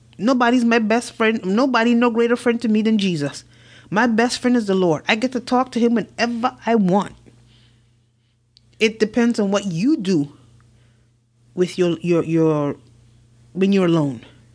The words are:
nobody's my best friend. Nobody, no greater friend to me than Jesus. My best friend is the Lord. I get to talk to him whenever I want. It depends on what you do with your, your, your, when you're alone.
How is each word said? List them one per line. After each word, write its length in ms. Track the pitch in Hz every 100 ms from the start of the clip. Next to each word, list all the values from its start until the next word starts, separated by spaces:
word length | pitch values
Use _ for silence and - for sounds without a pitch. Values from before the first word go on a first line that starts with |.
| - -
nobody's 480 | 214 254 240 247 233
my 140 | 240
best 340 | 214 226 -
friend. 300 | - 226 220
Nobody, 520 | 185 208 277 240 240 233
no 160 | 240
greater 240 | 226 233 240
friend 260 | 247 233
to 60 | 226
me 140 | 214
than 160 | 220 220
Jesus. 460 | 196 160 143 - - - - - -
My 160 | 190 247
best 340 | 220 240 -
friend 160 | 247 247
is 120 | 202
the 80 | 190
Lord. 280 | 180 147 -
I 80 | 220
get 160 | 254
to 80 | 247
talk 320 | - 247 254
to 80 | 233
him 160 | 233 233
whenever 600 | 180 - 240 233 254 - 226
I 100 | 233
want. 400 | 180 196 - - - _ _ _ _ _ _ _ _ _ _ _ _ _ _ -
It 200 | 214 220
depends 400 | 214 247 233 220
on 120 | 196
what 140 | 196 196
you 320 | 165 254 320
do 340 | 185 170 143 - - _ _ _ _ _ _ _ _ _ _
with 240 | 180 180 -
your, 200 | 175 165
your, 240 | 170 165
your, 540 | 160 160 160 151 143 - - _ _ _ _ _ -
when 200 | 180 196
you're 120 | 196 175
alone. 400 | 165 143 117 - - _